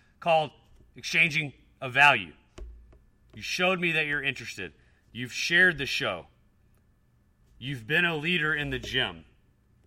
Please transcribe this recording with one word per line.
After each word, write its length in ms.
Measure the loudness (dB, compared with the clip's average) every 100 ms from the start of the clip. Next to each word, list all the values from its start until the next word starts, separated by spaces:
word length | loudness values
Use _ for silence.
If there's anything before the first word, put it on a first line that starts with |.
| _ -6
called 320 | 2 2 2 -6 _ -20 -20 -14
exchanging 560 | -2 2 2 2 -4 -8 _ -12
a 80 | -2
value. 440 | 6 6 6 -4 -14 _ -18 -18 -18 -20 -20 _ _ _
You 80 | -14
showed 380 | -6 0 2 2
me 140 | 0
that 120 | 0 0
you're 160 | -2
interested. 520 | -2 -4 -8 -10 -12 -12 _ _ _
You've 180 | -10 -8
shared 460 | -6 0 4 4 2
the 80 | -2
show. 420 | -2 -2 -4 -10 _ _ _ _ _ _ _ _ _ _ _ _ -14
You've 300 | -10 -10 -2
been 160 | 0
a 140 | 0 0
leader 360 | 0 0 0
in 180 | -2 -2
the 80 | -6
gym. 440 | -4 -2 -2 -4 -16 _ _ _ _ _